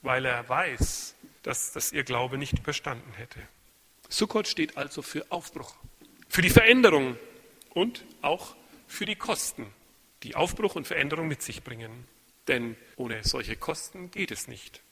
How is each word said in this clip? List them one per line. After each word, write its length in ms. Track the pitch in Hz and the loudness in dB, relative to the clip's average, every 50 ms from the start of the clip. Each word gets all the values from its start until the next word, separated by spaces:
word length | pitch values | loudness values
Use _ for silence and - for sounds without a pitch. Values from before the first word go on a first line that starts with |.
weil 220 | - 139 127 127 131 | 0 0 0 2 2
er 240 | 131 123 120 120 117 | 0 -2 -2 -2 -2
weiß, 680 | 127 151 185 170 127 - - - - - - - - _ - - - - | 0 0 0 -2 0 -2 -2 -2 -2 -6 -10 -12 -14 _ -20 -20 -20 -12
dass 300 | - - 135 - - - | -6 -6 -4 -4 -4 -6
das 200 | - 147 - - | -4 -4 -4 -4
ihr 120 | - 147 131 | -2 -4 -4
Glaube 340 | 127 127 120 123 127 131 135 | -2 -2 -2 -2 -2 -4 -6
nicht 200 | 143 - - - | -4 -2 -2 -2
überstanden 540 | - - 147 - - 151 131 117 - 127 107 | -2 -2 -6 -4 -6 -6 -8 -8 -12 -16 -16
hätte. 260 | - 117 - - - - - _ _ _ - _ _ _ _ _ _ - - | -16 -16 -14 -16 -18 -18 -20 _ _ _ -20 _ _ _ _ _ _ -16 -8
Sukkot 380 | - - 220 208 - 214 202 | -2 -2 -2 0 0 -2 -2
steht 300 | - - 170 160 151 - | -2 -2 -2 -2 -4 -4
also 260 | 143 139 143 - - | -8 -8 -8 -8 -10
für 240 | 139 - - 147 147 - | -10 -8 -8 -8 -6 -6
Aufbruch, 440 | - 175 - - - - - - - - - - - _ - - - - - _ | -8 -8 -8 -10 -12 -12 -14 -14 -18 -20 -20 -20 -20 _ -20 -20 -20 -20 -12 _
für 140 | - - | 2 4
die 80 | 175 180 | 4 10
Veränderung 680 | - 240 220 220 247 254 247 208 160 143 135 131 120 117 - - - - - - - - - - | 10 10 12 12 10 12 10 10 10 8 4 2 -2 -6 -12 -18 -20 -20 -20 -20 -20 -20 -20 -6
und 340 | - 170 185 240 240 - - - - - | 0 0 0 0 -2 -10 -18 -20 -16 -4
auch 320 | - 143 156 - - - - - - - - - - | 0 0 0 0 -4 -14 -16 -20 -20 -20 -20 -20 -20
für 200 | - - - 208 | -14 -8 -6 -4
die 100 | - 214 | -4 -4
Kosten, 500 | - - - 196 - - - - - 117 101 - _ - - _ _ _ _ _ _ | -6 -2 -2 -2 -2 -2 -6 -6 -8 -12 -14 -14 _ -20 -20 _ _ _ _ _ _
die 140 | - 123 - | -14 -8 -2
Aufbruch 400 | - 156 175 - - 220 190 - | 0 0 0 0 -2 -2 -2 -2
und 100 | 170 139 | -4 -6
Veränderung 400 | - - - 139 143 156 156 165 | -4 -2 -2 0 0 -2 -4 -2
mit 160 | 156 147 - | -4 -4 -4
sich 220 | - - 113 - - | -6 -10 -10 -12 -12
bringen. 420 | 131 120 113 113 110 113 123 120 - _ - _ _ _ _ _ | -14 -14 -12 -14 -14 -16 -18 -20 -20 _ -20 _ _ _ _ _
Denn 300 | - 135 123 120 117 113 - - - - | 0 0 0 0 -4 -8 -10 -16 -20 -10
ohne 300 | - 127 117 113 110 107 | -8 -6 -6 -6 -4 -2
solche 320 | - - 127 110 110 110 | -2 -2 -2 -4 -6 -8
Kosten 560 | - - - 156 - - - - 190 180 175 | -6 -6 -6 -6 -6 -8 -12 -12 -14 -16 -12
geht 180 | - 202 190 - | -6 -6 -6 -6
es 160 | - - - | -6 -10 -10
nicht. 360 | - 120 110 - - - - _ _ | -12 -12 -16 -18 -20 -20 -20 _ _